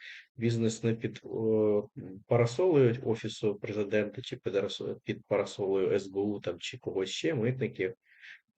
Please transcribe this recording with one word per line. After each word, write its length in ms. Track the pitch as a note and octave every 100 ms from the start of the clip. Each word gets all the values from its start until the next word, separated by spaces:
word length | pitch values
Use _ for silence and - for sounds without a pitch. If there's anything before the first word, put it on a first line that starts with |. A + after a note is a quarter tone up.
| - - - -
бізнес 460 | A2+ A#2 A2+ A2
не 100 | A#2
під, 260 | A2+ A2 G2+
о, 640 | - - A2 A2 G#2+ G#2 G#2 - F#2 F#2+ -
парасолею 680 | A#2+ A#2 - F#3 D3 B2 A#2
Офісу 520 | A#2 A2 A2 - G#2+ G2+
Президента 640 | - G#2 G2+ G#2+ G#2 -
чи 140 | - B2+
під 200 | - G2
рас-, 400 | G2 - G#2 G#2+
під 220 | - G#2 -
парасолею 640 | G#2 G2 - G2 F#2+ F#2
С 160 | G2 G2
Б 100 | G2
У 220 | G#2 G2+
там, 200 | F#2 F2
чи 180 | - B2
когось 320 | - F#2+ F#2+
ще, 240 | - D#3+
митників, 600 | D3 A#2 C3 G#2+ - F#2 - _ _ - - _